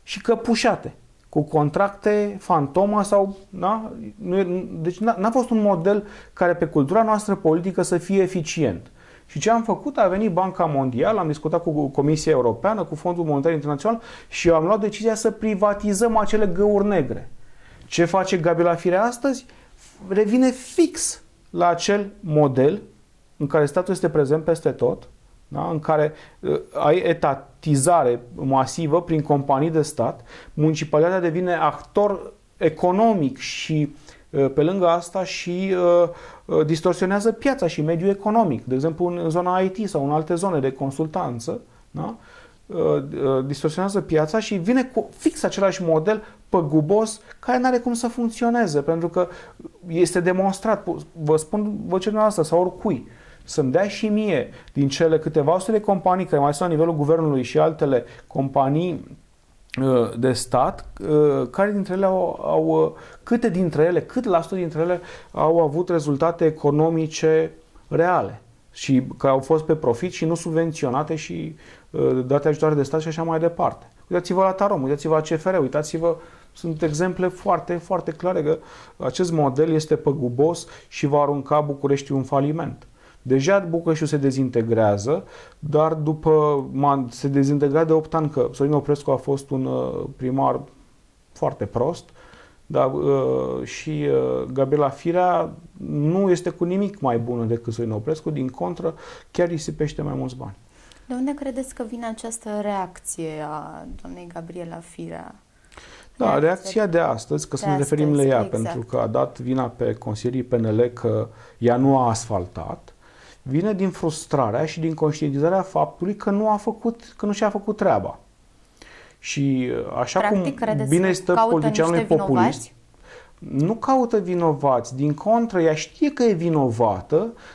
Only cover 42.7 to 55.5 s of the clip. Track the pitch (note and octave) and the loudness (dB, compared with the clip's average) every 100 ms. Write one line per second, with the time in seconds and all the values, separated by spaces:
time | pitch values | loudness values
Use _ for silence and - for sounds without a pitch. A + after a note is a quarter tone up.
42.7 | E3+ D#3 D3 C#3+ - C3+ C3 C3+ C#3+ D#3 | -2 0 0 -2 -4 0 0 -2 -4 -4
43.7 | E3+ G3 G3 F#3+ D3+ D#3 A3 G#3+ G3 F3 | -2 -2 -2 0 0 0 -2 -2 -2 0
44.7 | B3+ B3+ - - - D#4+ - F#3 G3 F#3+ | 0 0 -4 -6 -2 -2 0 -4 0 0
45.7 | - E3 D#3+ F3 A3 - - - F#3 D3 | 0 2 2 2 -2 -4 -20 -2 0 2
46.7 | D#3 D3+ G#3 A3 - - - - B3 B3+ | 2 4 2 0 -6 -16 -10 -2 2 2
47.7 | B3 A#3+ A#3 A#3+ A#3+ A#3 - A#3 A#3+ G3+ | 2 0 -2 -4 -2 -4 0 0 2 2
48.7 | D3 C#3+ E3 E3+ F3+ F3 - - - - | 2 0 0 0 0 -2 -4 -20 -20 -20
49.7 | - F3+ E3 F3 F3+ F3 F#3 F#3+ F#3+ A3+ | -18 -4 2 2 2 2 2 0 0 -2
50.7 | G#3 F3+ D#3 D3+ E3 D3+ D#3 D#3 G#3 G#3 | -2 -2 -8 -10 -6 0 2 0 -4 -2
51.7 | G3+ F3 F#3 G#3 G#3+ G#3+ G3 D#3 E3 F3+ | -4 -2 -2 0 2 2 2 2 2 2
52.7 | F3+ A3 B2+ - - - - - - C3 | -2 -2 -2 -6 -20 -20 -20 -8 -2 2
53.7 | D#3 G3+ - A3 G#3 G#3+ C#3+ - - - | 2 0 -2 0 0 2 0 -2 -10 -8
54.7 | C#3 C#3 - E3 D#3 D#3 D#3 C#3+ | 0 0 2 2 2 2 0 2